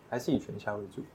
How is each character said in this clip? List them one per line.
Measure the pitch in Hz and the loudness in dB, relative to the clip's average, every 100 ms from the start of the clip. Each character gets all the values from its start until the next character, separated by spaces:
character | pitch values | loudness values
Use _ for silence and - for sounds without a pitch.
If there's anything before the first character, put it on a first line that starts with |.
| - | -4
还 | 123 | 0
是 | - | 4
以 | 123 | 4
全 | - 95 | 2 -4
虾 | - | -2
为 | 104 98 | -2 -4
主。 | - - | -8 -10